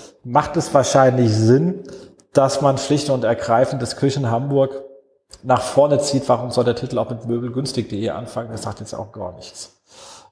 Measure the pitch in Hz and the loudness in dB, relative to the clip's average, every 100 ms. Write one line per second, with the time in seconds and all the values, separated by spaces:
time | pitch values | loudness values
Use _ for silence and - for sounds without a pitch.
0 | - _ 123 139 147 165 - 139 131 135 | -20 _ -4 -2 0 -2 2 2 4 4
1 | 131 127 117 107 110 135 175 - - - | 4 4 4 4 6 6 4 -4 -10 -18
2 | - _ _ 143 135 - 143 127 - 147 | -20 _ _ 2 2 2 0 0 0 0
3 | 143 131 113 113 - 117 131 135 120 - | 0 0 0 0 2 2 2 -2 -6 -2
4 | 139 143 123 117 139 139 135 - - - | 0 0 -2 -2 0 0 0 -4 -16 -20
5 | _ _ _ - 127 123 - 135 147 131 | _ _ _ -8 0 0 2 4 4 4
6 | - 131 - 120 123 123 120 113 131 120 | 0 0 0 0 0 0 0 0 -4 -4
7 | 117 117 117 120 123 127 143 127 - 101 | -4 -6 -6 -4 -4 -6 -4 -4 -4 -4
8 | 110 80 120 120 113 110 107 101 107 - | -4 -6 -8 -10 -8 -8 -10 -10 -12 -12
9 | 101 101 92 90 - - - _ _ - | -12 -12 -12 -12 -18 -18 -20 _ _ -20
10 | - - - | -20 -20 -20